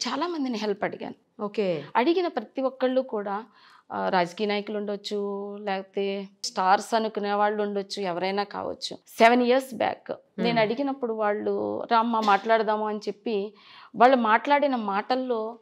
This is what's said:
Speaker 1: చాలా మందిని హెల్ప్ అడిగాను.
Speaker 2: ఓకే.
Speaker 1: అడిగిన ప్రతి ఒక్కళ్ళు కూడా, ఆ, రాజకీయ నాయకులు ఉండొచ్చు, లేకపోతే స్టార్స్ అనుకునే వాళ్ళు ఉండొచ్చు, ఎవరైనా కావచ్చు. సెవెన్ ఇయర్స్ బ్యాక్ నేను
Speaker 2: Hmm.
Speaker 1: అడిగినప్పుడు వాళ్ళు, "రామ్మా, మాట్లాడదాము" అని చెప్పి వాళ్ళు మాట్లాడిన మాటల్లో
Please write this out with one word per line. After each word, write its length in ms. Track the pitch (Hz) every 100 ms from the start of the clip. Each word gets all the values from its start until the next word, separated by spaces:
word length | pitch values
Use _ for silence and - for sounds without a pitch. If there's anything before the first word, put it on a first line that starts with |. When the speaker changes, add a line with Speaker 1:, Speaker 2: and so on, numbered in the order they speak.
| 240
Speaker 1:
చాలా 160 | 269 349
మందిని 300 | 330 262 220
హెల్ప్ 260 | 214 202
అడిగాను. 600 | 180 - - - _ -
Speaker 2:
ఓకే. 400 | 208 208 190 160 143 220
Speaker 1:
అడిగిన 320 | 254 349 349
ప్రతి 340 | 359 214 -
ఒక్కళ్ళు 400 | 262 262 254 254
కూడా, 440 | 262 214 202 202 240 _ _ - _
ఆ, 180 | 202 190
రాజకీయ 380 | 185 175 180 208
నాయకులు 300 | 208 208 214
ఉండొచ్చు, 800 | 208 202 202 208 202 202 202 202
లేకపోతే 680 | 208 190 190 - 196 196 196 _
స్టార్స్ 500 | - - 185 202 -
అనుకునే 400 | 233 220 220 202
వాళ్ళు 300 | 202 208 214
ఉండొచ్చు, 380 | 208 202 196 -
ఎవరైనా 420 | 190 170 185 196
కావచ్చు. 540 | 202 185 190 - - - -
సెవెన్ 340 | - 226 247
ఇయర్స్ 340 | 240 262 262 -
బ్యాక్ 360 | - - - - _ -
నేను 100 | 240
Speaker 2:
Hmm. 100 | 233
Speaker 1:
అడిగినప్పుడు 540 | 214 233 277 269 233
వాళ్ళు, 680 | 220 208 208 208 202 208 208 -
"రామ్మా, 300 | 233 233 226
మాట్లాడదాము" 640 | 214 196 220 226 214 214 214
అని 100 | 208
చెప్పి 560 | 208 202 240 208 208 - - - - -
వాళ్ళు 220 | 240 262
మాట్లాడిన 580 | 226 220 285 285 285 254
మాటల్లో 840 | 208 196 - 254 262 226 220 233